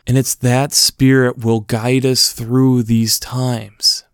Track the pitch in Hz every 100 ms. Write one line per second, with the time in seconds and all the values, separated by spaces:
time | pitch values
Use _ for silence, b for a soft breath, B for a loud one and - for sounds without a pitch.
0 | - 127 131 - 123 123 143 - - -
1 | 135 135 123 123 113 113 107 113 120 131
2 | 131 127 - - 117 127 131 127 110 113
3 | 113 - - 127 127 120 104 - - -
4 | -